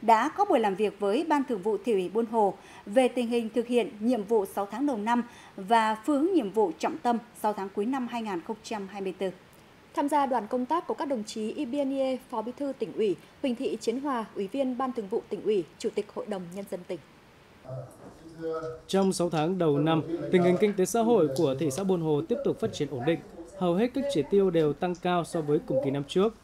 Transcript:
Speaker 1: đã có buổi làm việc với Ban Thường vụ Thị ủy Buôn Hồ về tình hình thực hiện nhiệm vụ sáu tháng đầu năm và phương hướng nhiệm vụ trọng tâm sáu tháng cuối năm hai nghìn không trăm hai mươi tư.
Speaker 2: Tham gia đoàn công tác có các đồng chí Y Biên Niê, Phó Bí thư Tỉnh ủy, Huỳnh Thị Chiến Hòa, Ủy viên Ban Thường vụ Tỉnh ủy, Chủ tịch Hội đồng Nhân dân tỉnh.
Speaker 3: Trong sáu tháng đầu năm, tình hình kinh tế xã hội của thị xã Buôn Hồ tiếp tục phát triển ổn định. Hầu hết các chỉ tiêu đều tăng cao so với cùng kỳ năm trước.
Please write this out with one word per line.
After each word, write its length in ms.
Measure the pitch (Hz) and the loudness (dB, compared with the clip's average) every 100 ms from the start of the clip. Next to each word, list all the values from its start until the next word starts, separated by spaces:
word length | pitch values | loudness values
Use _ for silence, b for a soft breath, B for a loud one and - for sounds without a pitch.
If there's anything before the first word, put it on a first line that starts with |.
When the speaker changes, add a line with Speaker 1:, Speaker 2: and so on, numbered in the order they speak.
Speaker 1:
đã 260 | 214 220 254 | 6 6 6
có 160 | - | 0
buổi 160 | 403 302 | 2 4
làm 140 | 220 | 2
việc 260 | 190 208 - | 2 0 0
với 260 | 202 214 330 | 0 0 2
Ban 140 | 294 269 | 0 0
Thường 140 | 226 | -2
vụ 140 | 180 202 | -2 -2
Thị 80 | 247 | 0
ủy 160 | 202 180 | 0 0
Buôn 180 | 196 233 | -2 0
Hồ 280 | 226 202 - B B - | 2 2 0 B B 0
về 220 | 208 254 | 2 2
tình 180 | 247 233 | 0 -2
hình 220 | 240 220 | -2 -2
thực 120 | 247 233 | -4 0
hiện 240 | 240 208 208 | 0 0 -2
nhiệm 240 | 214 247 | -2 0
vụ 200 | 196 226 196 | 2 0 0
sáu 200 | - 202 | -4 -6
tháng 200 | 214 294 | -2 -2
đầu 100 | 233 | -2
năm 260 | 208 240 233 B B - | 0 0 -2 B B -14
và 400 | 190 226 220 214 - | 2 4 4 0 0
phương 160 | 285 | 2
hướng 100 | 320 | 2
nhiệm 180 | 370 208 | 2 0
vụ 220 | 196 202 160 | 2 0 2
trọng 200 | 233 - | -4 -2
tâm 200 | 240 233 - - | 0 0 -2 -4
sáu 120 | 214 | -4
tháng 160 | 208 196 | -2 -6
cuối 120 | 202 208 | -4 -2
năm 220 | 269 240 | -2 -4
hai 120 | 240 | -6
nghìn 180 | 220 202 | -4 -6
không 160 | - 220 | -6 -10
trăm 260 | - 220 196 | -8 -8 -8
hai 120 | 196 | -6
mươi 140 | 190 185 | -6 -4
tư. 120 | 190 180 - B B B - | -6 -6 -18 B B B -10
Speaker 2:
Tham 140 | - 285 | -2 2
gia 180 | 294 277 | 2 2
đoàn 200 | 247 208 | 0 -2
công 200 | 254 254 | -4 0
tác 200 | 320 359 | -2 -2
có 80 | |
các 140 | 226 311 | -4 -2
đồng 160 | 262 | -4
chí 280 | 208 - 214 | -4 -6 -6
Y 140 | - 294 | -4 -4
Biên 240 | 277 277 | -2 -2
Niê, 280 | 269 262 254 - | 0 -2 -2 -4
Phó 120 | 226 | -6
Bí 100 | 220 247 | -6 -6
thư 140 | 285 262 | -6 -4
Tỉnh 140 | 196 | -6
ủy, 240 | - 214 175 B B | 0 0 0 B B
Huỳnh 120 | 285 | -4
Thị 220 | 233 269 220 | -2 -4 -4
Chiến 200 | - 233 | -2 -2
Hòa, 240 | 285 254 208 | -2 -4 -4
Ủy 140 | - 196 | -6 -6
viên 300 | 269 262 240 | -2 -2 -2
Ban 140 | 262 | -4
Thường 160 | 247 202 | -4 -4
vụ 140 | 190 - | -4 -4
Tỉnh 140 | 202 | -6
ủy, 220 | 175 214 165 - | 0 0 -2 -6
Chủ 100 | 220 | -6
tịch 120 | 202 202 | -4 -6
Hội 120 | - - | -8 -8
đồng 140 | 202 175 | -8 -8
Nhân 100 | 180 202 | -12 -10
dân 100 | 185 180 | -10 -8
tỉnh. 100 | 175 - - - - - - - 131 - - 143 - 160 160 165 160 160 160 - | -12 -12 -20 -20 -20 -20 -20 -14 -12 -12 -18 -20 -20 -20 -10 -6 -6 -6 -10 -2
Speaker 3:
Trong 260 | 190 190 | 2 2
sáu 180 | 180 170 | 2 0
tháng 280 | 165 156 190 | 2 0 2
đầu 200 | 165 143 | 2 4
năm, 240 | 151 160 - - - | 2 2 0 -6 2
tình 100 | 185 | 4
hình 140 | 180 180 | 6 6
kinh 120 | 208 196 | 4 2
tế 80 | |
xã 180 | 185 233 | 0 2
hội 260 | 226 233 156 135 | 4 6 4 4
của 180 | 156 135 | 2 2
thị 120 | 160 | 0
xã 140 | 131 | 0
Buôn 160 | 196 185 | 0 0
Hồ 220 | 160 147 - | 2 0 0
tiếp 80 | 247 | -2
tục 160 | 247 151 | 0 -2
phát 120 | 226 | -2
triển 160 | - 143 | -4 -4
ổn 100 | 139 131 | -2 0
định. 120 | 165 - - - - | 0 -2 -18 -16 -2
Hầu 160 | 180 | 0
hết 160 | 175 240 | 2 2
các 100 | 262 277 | 0 -2
chỉ 100 | 165 135 | 0 2
tiêu 200 | 202 190 | 4 4
đều 220 | 165 151 | 4 2
tăng 220 | 143 180 | 0 -2
cao 300 | 170 180 180 | -2 0 0
so 160 | 156 170 | 0 -4
với 180 | 147 151 - | 0 0 2
cùng 120 | 131 | 0
kỳ 60 | 139 | 0
năm 140 | 139 143 | -2 -2
trước. 260 | 185 208 220 | 2 2 0